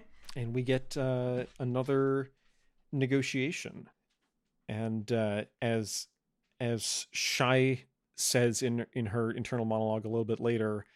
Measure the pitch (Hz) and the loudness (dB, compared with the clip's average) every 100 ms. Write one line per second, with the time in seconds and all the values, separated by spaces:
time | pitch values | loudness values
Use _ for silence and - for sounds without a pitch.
0 | - - - 131 117 123 123 131 - 143 | -8 -16 -10 -6 -2 -2 2 0 0 -2
1 | 131 127 127 123 - - 127 123 131 135 | 0 0 0 -2 -6 -6 -2 0 2 2
2 | 135 135 131 _ _ _ _ _ _ 143 | 4 2 -2 _ _ _ _ _ _ -2
3 | 131 139 131 131 139 175 - - - _ | 2 2 2 0 -2 -4 -10 -14 -18 _
4 | _ _ _ _ _ _ - 107 113 110 | _ _ _ _ _ _ -8 -4 -2 -4
5 | 104 117 107 104 - _ 120 113 104 - | -2 0 0 -2 -4 _ 0 0 -2 -6
6 | - _ _ _ _ _ 120 113 - - | -8 _ _ _ _ _ -2 -2 -2 -4
7 | - - - - 127 131 131 127 - _ | -4 -4 -2 2 4 6 4 2 -6 _
8 | _ - - 127 120 110 127 120 113 127 | _ -4 0 4 4 2 0 0 -2 -4
9 | 107 117 113 117 113 123 113 110 110 110 | -2 0 0 -2 -4 -2 0 0 0 0
10 | 107 117 110 113 117 113 107 107 - | -2 -2 0 0 2 2 0 -2 -6